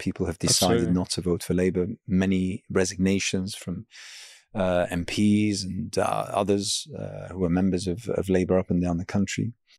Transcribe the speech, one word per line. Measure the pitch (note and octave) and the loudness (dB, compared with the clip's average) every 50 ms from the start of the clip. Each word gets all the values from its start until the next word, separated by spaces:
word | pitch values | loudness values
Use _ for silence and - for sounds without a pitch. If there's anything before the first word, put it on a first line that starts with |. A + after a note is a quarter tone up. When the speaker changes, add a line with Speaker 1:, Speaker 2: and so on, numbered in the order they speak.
| - | -6
Speaker 1:
people | F#2+ F2+ - F#2+ | -6 -4 -2 -4
have | F2 E2 - | -4 -4 -2
decided | - D#2+ - - F#2+ F2+ F2+ | 0 0 2 4 4 4 4
Speaker 2:
Absolutely. | F2+ F2 E2+ F2 F2+ | 4 2 2 2 0
Speaker 1:
not | F2+ - - | 0 -2 -4
to | - E2+ F2+ | -4 -2 0
vote | F2 F2 - | -2 -2 0
for | - F2+ | -2 0
Labour. | F2+ F2+ F#2 F2 F2+ F2+ G2 - - _ - F#2 F#2 F#2+ | 2 2 2 2 0 -2 -2 -4 -10 _ 0 0 2 2
Many | F#2+ F#2+ F#2 F#2 F#2 F#2 - _ - - F#2+ | 2 2 2 0 -2 -4 -6 _ -2 0 0
resignations | F#2+ F#2 F#2+ F2+ F#2 F#2+ G2 G2 - - - G2 F#2 F#2+ - - - | 0 0 0 0 2 2 2 2 0 -2 -2 -4 -4 -4 -8 -10 -10
from, | - F2 F#2 A2+ _ - - - - - - - - - - _ _ - | -8 -8 -8 -10 _ -20 -20 -20 -20 -18 -20 -20 -20 -20 -20 _ _ -4
uh, | G#2+ F#2+ F#2 F2+ F2 F2 - | -2 0 2 2 2 2 0
M | F2+ F2+ E2+ | -2 -4 -4
Ps | - - - G#2 G#2 G#2 G#2 G#2+ G#2+ G2+ F#2+ G2 | -4 0 2 4 4 4 4 4 2 0 -2 -4
and, | F#2 F#2 F#2+ F#2 F#2+ - | -6 -6 -6 -6 -4 -2
uh, | F#2 - - - - - - - F#2+ G2+ | -2 0 0 0 -2 -2 -2 0 0 2
others, | F#2 G2+ G2+ G2 G2+ - - - D#3+ C#3 G2 | 4 2 2 2 -2 -4 -4 -6 -8 -12 -10
uh, | G#2 G2+ G2+ G2+ G2 G2 F2+ | -10 -10 -10 -12 -12 -10 -4
who | F#2 F#2 | -2 0
are | E2+ E2+ F2+ | 2 2 4
members | F#2+ G2 F2+ F2+ F2+ | 4 2 2 0 0
of, | F#2 F2 G2+ - - - F2 | -2 -4 -4 -4 -4 -2 -2
of | F#2 F#2 | 0 2
Labour | F#2 F#2 F#2 F2 F#2 F#2 | 2 2 4 4 2 2
up | F#2 - | 2 2
and | F#2 F2 F2+ | 0 0 2
down | F2 F2 E2+ | 0 0 -2
the | F#2+ - - | -4 -2 0
country. | G#2 G2 - - - G#2+ A2 A#2+ _ _ _ _ | 0 0 0 0 -4 -4 -4 -6 _ _ _ _